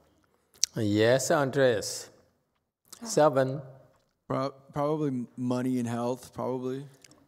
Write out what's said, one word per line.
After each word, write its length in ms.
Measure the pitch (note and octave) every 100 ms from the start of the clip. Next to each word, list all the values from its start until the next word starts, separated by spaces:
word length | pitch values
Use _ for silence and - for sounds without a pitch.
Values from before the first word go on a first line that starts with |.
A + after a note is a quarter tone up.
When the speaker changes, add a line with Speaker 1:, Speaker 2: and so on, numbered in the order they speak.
| _ _ _ _ _ _ -
Speaker 1:
Yes, 560 | - G#2+ G#2 A2+ C3 C3+
Andres. 760 | E3 C3+ C#3 C3 G#2+ - - - - _ _ _ _ _ _ _ -
Seven. 580 | A#3 E3+ D3+ C3+ C3 C#3+ - - - _ _ _ -
Speaker 2:
Pro-, 260 | C3+ C3+ - -
probably 520 | D3 C#3+ D#3 D3+ B2+ A#2 -
money 420 | B2 B2 B2+ B2+
and 80 | A#2
health, 460 | A#2 A#2+ B2+ -
probably. 520 | - A#2+ B2+ B2+ C3+ C#3 C#3 - -